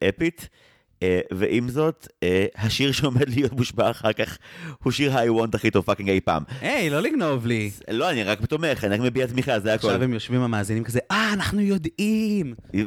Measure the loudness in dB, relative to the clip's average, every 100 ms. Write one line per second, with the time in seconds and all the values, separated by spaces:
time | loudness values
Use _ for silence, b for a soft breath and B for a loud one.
0 | -2 0 -2 -4 -14 b b b b -4
1 | 0 0 0 -2 0 0 0 0 -2 -2
2 | -12 -4 2 2 2 0 -2 0 0 2
3 | 2 2 2 0 0 0 -2 0 0 0
4 | -2 0 -2 -6 B B -16 -6 -2 0
5 | 2 2 4 2 2 0 2 2 2 0
6 | 2 2 2 0 0 -6 -2 0 0 0
7 | 0 0 0 0 0 0 -2 -6 -6 -2
8 | 0 0 0 -2 -2 -2 0 0 0 0
9 | 0 0 -2 0 0 0 0 0 2 2
10 | 0 -2 -2 0 0 0 0 -2 -2 -2
11 | 0 0 0 0 -2 0 2 0 -2 -2
12 | 0 0 0 -2 -2 -8 -6 -2